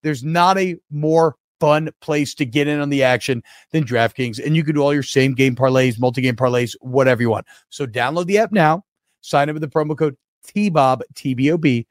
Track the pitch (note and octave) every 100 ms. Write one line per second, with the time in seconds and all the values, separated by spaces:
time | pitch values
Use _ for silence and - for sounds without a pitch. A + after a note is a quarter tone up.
0 | D#3 C#3 C#3+ E3+ F3+ F#3+ F#3 E3 _ D3
1 | D3+ E3 E3 - _ _ D3+ D3+ D#3+ _
2 | - D3+ C#3+ - C3 C#3 C#3+ D3 C#3+ C#3
3 | C3 B2 - A#2+ - - _ D#3+ B2 A#2+
4 | A2+ - B2 A2+ C#3+ D#3+ D3+ D3 C#3+ D3
5 | C3 C#3 C3+ B2+ C3+ B2 C3 C3 C3 A2+
6 | B2+ B2 B2+ A#2 B2+ B2 A#2+ - C3 B2+
7 | C3 A#2 A#2+ G#2+ - - _ - C3+ A2+
8 | B2 E3 F3+ G3+ A3+ G#3 D#3 E3+ _ _
9 | _ _ - D3 D3 D3+ D3+ D#3+ D3+ D3+
10 | D#3 B2 _ _ - G#3 G#3 D#3 C3 B2+
11 | - - C#3 B2 C#3 E3+ D3+ A#2+ A2